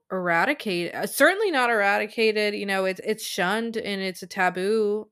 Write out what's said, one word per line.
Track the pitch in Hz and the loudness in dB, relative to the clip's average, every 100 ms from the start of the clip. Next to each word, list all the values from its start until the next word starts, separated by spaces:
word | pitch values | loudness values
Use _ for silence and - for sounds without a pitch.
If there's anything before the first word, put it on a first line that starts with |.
| _ | _
eradicate-, | 190 180 165 202 294 214 175 175 | -4 0 2 2 0 -2 -2 -2
uh, | - 196 | -4 -6
certainly | - 285 392 427 | 4 4 4 0
not | 294 240 | 2 2
eradicated. | 226 202 208 214 - 220 214 208 | 2 2 2 0 0 2 2 0
You | 208 | -2
know, | 202 196 190 | -2 0 0
it's, | 185 | -2
it's | - 220 | -4 -4
shunned | - - 180 214 233 226 | -4 -2 0 0 -2 -6
and | 196 196 | -4 -4
it's | 190 180 | -4 -6
a | 185 | -10
taboo | - 185 180 190 220 208 208 208 | 0 0 0 0 2 2 0 -6